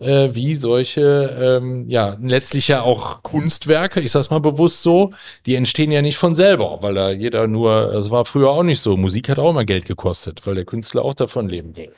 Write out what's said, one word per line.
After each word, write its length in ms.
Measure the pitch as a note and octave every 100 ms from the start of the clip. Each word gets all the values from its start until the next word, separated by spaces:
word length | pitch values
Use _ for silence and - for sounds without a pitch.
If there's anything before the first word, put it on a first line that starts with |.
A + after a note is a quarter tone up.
äh, 320 | B2 C#3 C3+
wie 220 | A#2 C3+
solche, 1040 | D#3 A#2+ B2 B2+ - C#3+ C#3+ C3+ B2 B2+ B2+
ähm, 240 | B2+ B2+ A#2
ja, 280 | A#2+ G2+ G2+
letztlich 480 | B2+ B2+ - C#3+ -
ja 140 | C3+
auch 420 | A#2+ A2 G#2 -
Kunstwerke, 760 | - D3+ E3 - C#3+ D3+ F3+ F#3
ich 140 | C3+
sag's 180 | D3 C3
mal 80 | D#3
bewusst 460 | D3+ C#3+ E3+ -
so, 260 | E3+ E3+ G3 - - -
die 120 | - B2+
entstehen 340 | B2 - D3+
ja 120 | D3
nicht 140 | C#3+ C#3+
von 180 | F3 D#3
selber, 420 | G3 F3 F#2 D#2
weil 120 | G2+
da 160 | G2 F#2+
jeder 380 | F#2+ A#2 A2 A2
nur, 440 | A2 A2+ A2 G#2+
es 200 | G#2 G2+
war 120 | A#2+
früher 260 | A#2 C#3+ C3+
auch 120 | D3
nicht 180 | F3 C#3
so, 160 | A2 F#2+
Musik 320 | F#2+ G2+ C3
hat 120 | C3+
auch 100 | D#3
immer 140 | D#3
Geld 220 | G#2+ F#2+ -
gekostet, 600 | F2+ F#2 E2+ - - -
weil 80 |
der 100 | F#2+
Künstler 400 | F2 A#2 A2 A#2+
auch 100 | C3
davon 340 | C#3 B2 B2+ G2+
leben 260 | F2 E2
will. 160 | D#2+ D#2